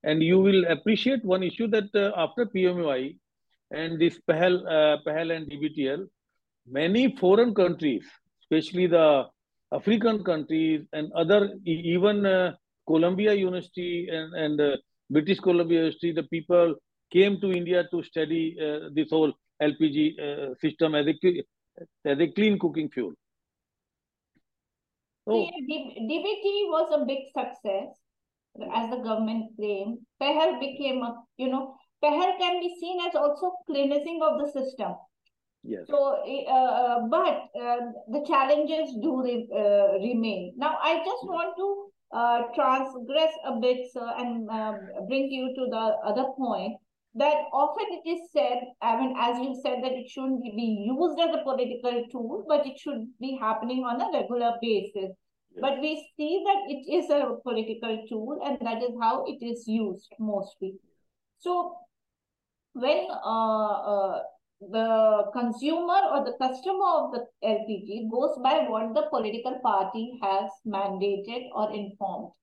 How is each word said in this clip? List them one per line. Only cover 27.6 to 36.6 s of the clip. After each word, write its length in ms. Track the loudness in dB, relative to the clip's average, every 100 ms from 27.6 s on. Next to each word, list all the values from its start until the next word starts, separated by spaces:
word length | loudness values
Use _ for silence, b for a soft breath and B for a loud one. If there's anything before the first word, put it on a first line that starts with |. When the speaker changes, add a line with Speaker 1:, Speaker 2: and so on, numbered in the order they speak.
| -6 -4 -6 -16 _ _ _ _ _ -14 -6
Speaker 2:
as 140 | -4 -4
the 60 | -6
government 580 | -2 -2 0 -2 -6 -6
claimed. 420 | -4 -2 -4 -8 -14 _
Pahal 360 | 0 2 2 0
became 440 | -6 -6 -4 -2
a, 120 | -4 -10 -16 _
you 120 | -4
know, 260 | -2 -4 B B _
Pahal 360 | 0 2 2 2
can 220 | 0 0
be 140 | -4 -6
seen 200 | -8 -4 -2
as 80 |
also 380 | 0 0 0 -4 -6 -4
cleansing 540 | 0 2 0 -2 0
of 180 | 0 2
the 100 | -2
system. 440 | -4 -6 -6 -8 -8 -16 _ _ _ _ _
Speaker 1:
Yes. 220 | -10 -10 0
Speaker 2:
So, 80 | 2
uh, 560 | 2 0 -4 -6 2
uh, 480 | 4